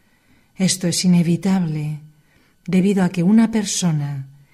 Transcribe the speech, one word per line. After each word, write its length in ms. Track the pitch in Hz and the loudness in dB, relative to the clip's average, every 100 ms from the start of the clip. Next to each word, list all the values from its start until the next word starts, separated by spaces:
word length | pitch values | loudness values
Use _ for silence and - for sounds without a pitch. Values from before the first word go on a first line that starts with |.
| _ _ _ _ _ - | _ _ _ _ _ -4
Esto 320 | 190 - 175 | -2 -2 -4
es 180 | 165 185 | 0 2
inevitable, 920 | 175 170 165 190 190 165 151 151 151 - _ _ _ _ _ - | 2 2 0 0 0 -2 -4 -6 -10 -14 _ _ _ _ _ -4
debido 360 | 180 190 196 | 0 2 2
a 60 | 180 | 0
que 140 | 180 | 0
una 280 | 175 220 220 | 2 4 4
persona 760 | 226 202 - 175 151 143 143 135 - _ | 0 -4 -2 -2 -2 -4 -8 -12 -18 _